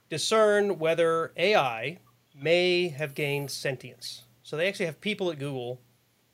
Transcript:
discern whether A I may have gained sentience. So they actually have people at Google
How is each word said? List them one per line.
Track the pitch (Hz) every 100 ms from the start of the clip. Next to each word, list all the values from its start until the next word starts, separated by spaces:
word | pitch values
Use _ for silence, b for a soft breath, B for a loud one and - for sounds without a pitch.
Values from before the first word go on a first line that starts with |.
| -
discern | 160 - 220 214 208 202 156
whether | 160 165 165 165 160 -
A | 185 208
I | 131 113 131 175 _ _ _ 139
may | 147 175 180 175 180
have | 135 151 139
gained | 143 143 139
sentience. | - 143 131 123 - - - - _
So | - 151
they | 190
actually | 196 170
have | 143
people | 208 196 180
at | 147
Google | 143 131 120 127 _ _ _ _ _